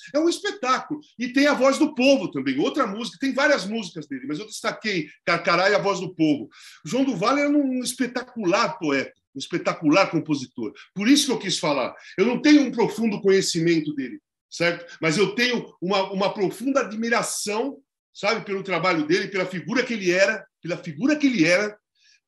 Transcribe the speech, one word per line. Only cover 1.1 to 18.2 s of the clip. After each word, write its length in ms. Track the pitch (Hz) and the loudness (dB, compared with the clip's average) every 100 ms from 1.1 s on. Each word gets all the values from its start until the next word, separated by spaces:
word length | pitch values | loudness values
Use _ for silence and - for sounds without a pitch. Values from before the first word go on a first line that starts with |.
| - | -10
E 80 | 247 | -2
tem 180 | 269 285 | 2 2
A 80 | |
Voz 240 | 233 269 247 | 4 2 4
do 160 | 302 | 0
Povo 380 | - 262 269 175 | 2 4 4 2
também, 280 | 147 135 131 | -4 -4 0
outra 280 | 226 294 233 | 0 0 -2
música, 320 | 202 233 - | -4 -10 -6
tem 100 | 269 | -4
várias 340 | 240 294 269 185 | 0 2 2 -2
músicas 420 | 226 190 170 - | -6 -8 -12 -12
dele, 180 | 135 127 | -10 -8
mas 120 | 151 | -8
eu 80 | 214 | -8
destaquei 600 | - 220 151 220 185 151 - | -8 -6 -6 -4 -4 -6 -8
Carcará 460 | - 170 185 175 190 | -2 0 2 2 4
e 60 | 202 | 2
A 40 | |
Voz 200 | 185 185 | 2 -2
do 160 | 180 - | -4 0
Povo. 340 | 156 131 110 - - - | 2 2 -2 -16 -20 -18
O 60 | 156 | -4
João 140 | 240 | -2
do 120 | 269 190 | 0 0
Vale 260 | 214 277 | 0 2
era 80 | 294 | 2
um 300 | 294 269 254 | 2 0 -2
espetacular 1000 | 240 - 240 247 233 233 185 208 214 - | -4 -4 -4 -4 -10 -4 0 2 0 -2
poeta, 340 | 156 139 120 - _ 139 | -2 -2 -2 -10 _ -14
um 40 | |
espetacular 720 | - 131 123 - 156 175 190 | -8 -4 -2 0 4 4 4
compositor. 640 | 160 156 139 127 - 107 - - - | 0 -2 -4 -4 -8 -10 -10 -14 -2
Por 120 | 208 | 4
isso 200 | 277 - | 4 4
que 40 | |
eu 80 | 220 | -2
quis 200 | 196 - | -2 -2
falar. 360 | 160 139 113 - - - | -2 0 -2 -6 -8 0
Eu 80 | 214 | 0
não 160 | 247 | 4
tenho 220 | 294 294 | 6 8
um 80 | 254 | 6
profundo 500 | 233 196 - 226 190 | 0 0 0 -2 0
conhecimento 720 | 196 190 190 170 165 165 151 | 4 4 2 0 2 2 0
dele, 260 | 135 127 - _ _ _ | -4 -6 -10 _ _ _
certo? 480 | - 170 170 - - | -2 -2 -2 -8 -6
Mas 160 | 156 156 | -2 2
eu 200 | 190 - | 0 2
tenho 360 | 247 240 - - | 0 0 -6 -8
uma, 320 | 180 196 190 | -2 -2 -2
uma 220 | 196 196 | -2 -2
profunda 460 | 214 180 - 254 269 | -2 -4 -4 -2 -2
admiração, 960 | 202 214 233 233 180 - 202 214 269 - _ _ _ | -2 -4 -2 0 -2 -6 -6 -4 -4 -8 _ _ _
sabe, 300 | - | -6